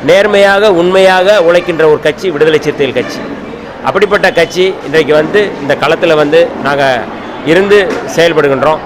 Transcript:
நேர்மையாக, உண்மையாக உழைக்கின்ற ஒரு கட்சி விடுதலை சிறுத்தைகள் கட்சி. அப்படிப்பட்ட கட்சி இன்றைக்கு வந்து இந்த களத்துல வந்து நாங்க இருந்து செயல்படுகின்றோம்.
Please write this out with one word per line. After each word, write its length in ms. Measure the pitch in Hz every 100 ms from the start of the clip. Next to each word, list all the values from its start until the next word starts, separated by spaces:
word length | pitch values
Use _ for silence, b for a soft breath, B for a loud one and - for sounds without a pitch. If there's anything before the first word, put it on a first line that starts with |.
நேர்மையாக, 640 | 143 185 208 202 196 196 214
உண்மையாக 680 | 170 175 190 190 185 185 208
உழைக்கின்ற 420 | 165 175 175 160 156
ஒரு 100 | 147
கட்சி 300 | 151 147 190
விடுதலை 300 | 147 156 156
சிறுத்தைகள் 420 | 151 135 143 127
கட்சி. 160 | - - - - - - - -
அப்படிப்பட்ட 480 | 123 196 196 202 185
கட்சி 440 | 170 165 180 185 -
இன்றைக்கு 280 | - 156 143
வந்து 380 | 151 156 208 196 -
இந்த 140 | 139
களத்துல 400 | 139 143 160 175
வந்து 320 | 151 147 160 170 -
நாங்க 200 | 139 139 135 123 98 - - -
இருந்து 420 | 143 170 202 202 175 - -
செயல்படுகின்றோம். 640 | - 170 156 143 135 139 156